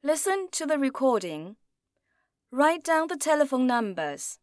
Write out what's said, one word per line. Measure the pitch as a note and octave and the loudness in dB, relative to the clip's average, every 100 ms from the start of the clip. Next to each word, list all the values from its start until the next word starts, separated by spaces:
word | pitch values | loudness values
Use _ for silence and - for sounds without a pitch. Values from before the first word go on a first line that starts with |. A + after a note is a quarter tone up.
Listen | C#4 D4+ G4+ G4 F#4 | 0 0 0 -2 -2
to | - D#4 | -6 -2
the | D4+ | 0
recording. | C4+ C4 C4+ A3+ F3+ D#3 E3+ A3 _ _ _ _ _ _ _ _ _ | 0 2 2 2 -2 -10 -12 -16 _ _ _ _ _ _ _ _ _
Write | B3+ D4+ E4+ | 2 2 2
down | E4 D#4+ D#4+ | 0 0 0
the | E4 | -4
telephone | D#4 D4+ C#4 C4 B3+ | 0 2 2 2 2
numbers. | A#3+ G#3+ F3 D3+ C#3+ - - | 2 -2 -4 -6 -6 -12 -14